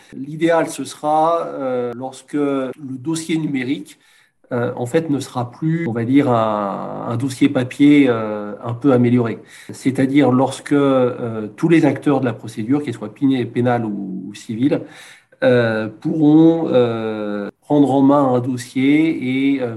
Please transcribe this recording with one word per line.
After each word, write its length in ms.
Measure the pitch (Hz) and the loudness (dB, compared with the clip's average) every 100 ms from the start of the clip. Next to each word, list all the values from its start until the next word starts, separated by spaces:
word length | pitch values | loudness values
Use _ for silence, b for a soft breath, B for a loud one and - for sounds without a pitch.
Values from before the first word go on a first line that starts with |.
| B | B
L'idéal, 560 | 135 139 156 165 165 151 | -16 -12 -4 0 0 0
ce 160 | - 131 | -6 -12
sera, 600 | - 151 156 160 170 165 | -6 -2 0 2 0 -4
euh, 480 | 143 135 127 120 120 | -6 -6 -4 -6 -8
lorsque 380 | 131 131 - | -12 -14 -8
le 400 | 147 143 139 131 123 139 131 | -4 -2 -2 -6 -8 -12 -10
dossier 400 | 127 160 160 160 | -6 -6 -4 -4
numérique, 640 | 151 135 123 156 - - b b b b - | -2 -4 -4 -6 -8 -20 b b b b -8
euh, 220 | 123 120 120 | -4 -4 -6
en 100 | 123 | -2
fait, 240 | 165 160 | -2 0
ne 120 | 139 | -4
sera 280 | - 127 120 | -4 -8 -8
plus, 380 | - 160 165 165 | -4 -2 -2 -2
on 60 | |
va 100 | 117 | -4
dire, 260 | 117 139 135 | 2 2 4
un, 760 | 117 110 104 101 98 95 101 110 | 2 2 0 -2 -6 -8 -8 -6
un 80 | 117 | -4
dossier 320 | 135 - 139 | -4 0 0
papier, 600 | 131 120 - 143 147 135 | 0 -4 2 6 6 4
euh, 460 | 113 110 107 104 101 | 2 -2 -6 -8 -10
un 120 | 117 | -8
peu 180 | 117 147 | -2 2
amélioré. 480 | 123 123 123 92 - - B B | 4 4 2 0 -4 -12 B B
C'est-à-dire 580 | - 139 123 131 139 131 | -6 -4 0 2 4 4
lorsque, 440 | 127 135 131 - | 4 0 -2 -2
euh, 720 | 143 139 131 127 - 120 113 107 - | 2 2 2 0 -2 -8 -6 -10 -4
tous 140 | - | 2
les 160 | 165 151 | 4 4
acteurs 340 | 113 - 135 | 0 0 0
de 60 | 123 | 0
la 80 | |
procédure, 500 | 113 110 113 107 143 | -4 -10 -8 -2 -2
qu'ils 100 | 147 | -2
soient 200 | 117 104 | -8 -10
piné-, 320 | - 139 131 117 | -2 0 0 -2
pénal 400 | 120 123 120 110 | -2 0 0 -2
ou, 400 | 101 98 92 95 | -6 -8 -10 -10
ou 60 | |
civil, 480 | - - 113 139 156 B B B B B - | -14 -10 -2 0 0 B B B B B -2
euh, 460 | 131 123 113 110 110 | 2 2 2 -2 -4
pourront, 800 | - 151 160 147 156 165 165 160 | -6 -4 2 6 8 6 4 2
euh, 840 | 127 120 113 110 107 104 104 101 - | 2 2 0 -4 -4 -4 -6 -8 -10
prendre 280 | - 147 139 | -2 2 4
en 100 | 135 | 4
main 240 | 135 143 135 | 4 4 4
un 160 | 123 | 0
dossier 1120 | 123 123 - 135 135 151 160 151 127 131 139 139 | -2 -6 -6 -2 2 2 2 -2 -4 -2 0 0
et, 60 | |
euh, 140 | 120 | -4